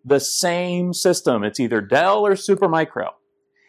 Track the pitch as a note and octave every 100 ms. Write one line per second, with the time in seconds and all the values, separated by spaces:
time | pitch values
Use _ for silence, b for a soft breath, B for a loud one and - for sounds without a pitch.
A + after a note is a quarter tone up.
0 | B2+ C#3 - - F3+ F3 F3+ F3 F3+ F3
1 | F#3+ F3 - A#2+ G#2 - A#2+ A2 G2 C3
2 | F3+ G#3 G#3 G3 - G3 F#3+ D#3+ D#3 -
3 | - - _ _ _ _